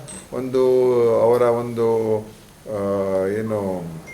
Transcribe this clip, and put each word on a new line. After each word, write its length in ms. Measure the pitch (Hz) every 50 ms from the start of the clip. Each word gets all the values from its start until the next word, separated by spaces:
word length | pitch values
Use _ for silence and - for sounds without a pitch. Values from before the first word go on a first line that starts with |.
| - - - - - - -
ಒಂದು 280 | 123 131 131 127 131 131 127 127 127 127 127 123 120 120 117 113 110
ಅವರ 200 | 107 113 120 123
ಒಂದು, 760 | 123 120 117 117 120 120 120 117 117 113 113 113 110 110 110 107 107 - - - - - - - - -
ಆ, 580 | 110 101 101 98 98 98 95 98 95 95 95 95
ಏನು 560 | 101 107 110 110 107 104 101 95 92 90 85 82 80 80 78 -